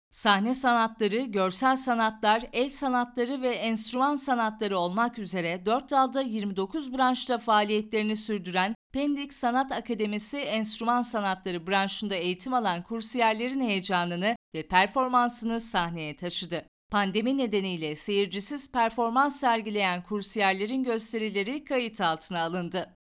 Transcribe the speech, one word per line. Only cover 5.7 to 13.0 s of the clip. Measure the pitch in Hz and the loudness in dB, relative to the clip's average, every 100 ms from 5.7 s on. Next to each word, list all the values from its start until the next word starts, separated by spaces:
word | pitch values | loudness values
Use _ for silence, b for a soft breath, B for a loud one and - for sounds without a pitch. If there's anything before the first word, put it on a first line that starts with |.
| 254 269 | 0 2
dalda | 277 262 269 | 2 2 2
yirmi | 269 214 202 190 | -2 -2 -4 -2
dokuz | 196 320 269 | -4 -4 -6
branşta | 262 254 254 - 240 | 2 2 2 0 -2
faaliyetlerini | 240 214 208 214 214 220 214 214 | 2 2 4 0 0 -2 0 -2
sürdüren | 220 208 175 180 190 233 _ | -2 -4 -2 -2 -2 -4 _
Pendik | 262 294 277 277 | -2 -2 -2 -4
Sanat | - 240 247 269 | -2 0 0 0
Akademisi | 233 226 214 214 208 - 285 | -4 -4 -2 -2 0 -2 -2
enstrüman | 269 220 220 - 233 247 | -2 -2 -2 -2 0 0
sanatları | 240 220 196 185 190 175 165 | 2 0 -2 -2 -4 -4 0
branşında | 196 196 - 208 | 0 0 -2 -4
eğitim | 190 180 180 262 | -2 -2 -2 -2
alan | 254 208 175 | 0 0 -2
kursiyerlerin | 180 226 | -4 -6